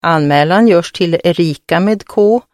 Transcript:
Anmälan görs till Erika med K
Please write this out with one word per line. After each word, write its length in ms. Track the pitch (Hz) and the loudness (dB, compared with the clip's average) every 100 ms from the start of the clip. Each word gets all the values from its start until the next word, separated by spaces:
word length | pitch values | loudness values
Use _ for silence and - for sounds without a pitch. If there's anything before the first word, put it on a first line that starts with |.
Anmälan 640 | 170 165 147 143 151 185 233 | 0 0 0 0 2 2 2
görs 240 | 175 165 | 2 0
till 280 | - 175 165 | -6 -4 -2
Erika 560 | 175 170 165 147 - 170 | -2 -2 -2 -4 -4 -2
med 260 | 196 214 - | -2 -4 -4
K 360 | - 208 233 _ | -2 0 0 _